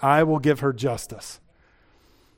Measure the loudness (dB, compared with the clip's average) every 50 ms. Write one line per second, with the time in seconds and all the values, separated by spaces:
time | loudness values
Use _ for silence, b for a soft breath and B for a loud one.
0 | 2 4 4 4 4 2 2 2 2 2 0 2 0 -2 -2 -2 -4 -4 -4 -6
1 | -8 -12 -16 -16 -16 -18 -20 -20 _ _ _ _ _ _ _ _ _ _ _ _
2 | _ _ _ _ _ _ _